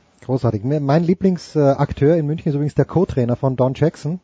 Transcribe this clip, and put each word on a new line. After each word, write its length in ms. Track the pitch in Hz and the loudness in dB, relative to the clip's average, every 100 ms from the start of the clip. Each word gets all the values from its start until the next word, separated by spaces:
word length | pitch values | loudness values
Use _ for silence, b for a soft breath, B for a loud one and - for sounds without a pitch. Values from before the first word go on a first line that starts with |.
| _ _ - | _ _ -4
Großartig. 380 | 127 117 107 | -2 0 -2
Mir, 160 | 120 151 | -2 -2
mein 240 | 139 156 | 0 2
Lieblingsakteur 1120 | 170 185 190 175 - 156 139 139 143 - 143 170 | 2 0 0 -2 -4 2 2 2 0 0 2 2
in 100 | 147 | 0
München 220 | 160 165 | -4 -2
ist 80 | 143 | -2
übrigens 200 | 147 - | -2 0
der 100 | 135 | 0
Co-Trainer 500 | 165 196 131 120 123 | 0 0 0 -2 0
von 220 | 135 127 | -2 0
Don 160 | 131 131 | -2 0
Jackson. 460 | 151 - 147 180 | -2 -2 -8 -8